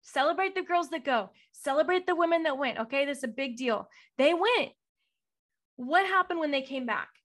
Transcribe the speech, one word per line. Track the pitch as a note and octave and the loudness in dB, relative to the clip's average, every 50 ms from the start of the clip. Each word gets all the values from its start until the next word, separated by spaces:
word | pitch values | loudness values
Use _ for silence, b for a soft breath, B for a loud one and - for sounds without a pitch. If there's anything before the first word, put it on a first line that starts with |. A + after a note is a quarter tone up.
celebrate | _ - - C#4 C#4 D#4 E4+ D#4+ F#4+ F#4+ F#4+ | _ -4 -2 0 2 2 2 0 -2 -2 -2
the | F#4 | -6
girls | - - F4 F4 E4+ B3+ | -4 0 0 0 0 0
that | D#4 D#4 - | -6 -6 -2
go, | C#4+ B3+ A3+ F#3+ F3+ b b b b | 0 0 0 -2 -4 b b b b
celebrate | _ - - C#4+ C4+ D4 D#4 - F4+ F#4 F#4 | _ -8 -4 0 2 2 2 2 2 0 0
the | F#4 F4+ | 0 2
women | D#4+ F4 E4+ E4+ E4 D#4+ | 2 4 4 2 2 2
that | D#4 C#4 C4 | 0 -2 -2
went. | C#4+ B3 - - | -2 -4 -2 -4
Okay, | A3 A3+ C#4 C#4 C#4+ | -6 -2 0 0 0
this | C#4 C#4+ C#4 | 0 -2 -4
is | - | -6
a | A#3 | -8
big | A3 - C4+ C4 A#3 | -4 -6 -6 -6 -6
deal. | A#3 C4 A#3+ A3 G3+ - b b b b b _ - | -4 -2 -2 -2 -2 -4 b b b b b _ 2
They | C4 D4+ F4 | 4 4 4
went. | E4+ F#4+ A4+ B4 - - - - _ _ _ _ _ _ _ _ _ _ _ _ _ _ _ _ _ _ _ _ | 4 2 2 2 2 0 -4 -8 _ _ _ _ _ _ _ _ _ _ _ _ _ _ _ _ _ _ _ _
What | - B3 B3+ D#4 F#4 F#4+ | -12 -6 2 2 2 2
happened | F#4+ F#4+ F#4 F4+ - F4+ E4 | 4 2 2 2 2 -2 -2
when | D#4 D4 | -2 0
they | C#4+ C4+ | -2 -2
came | C4 C4 C4+ C4 B3+ | -4 -4 -8 -6 -4
back? | A#3 G#3+ D#3+ - - _ _ | -4 -4 -6 -6 -10 _ _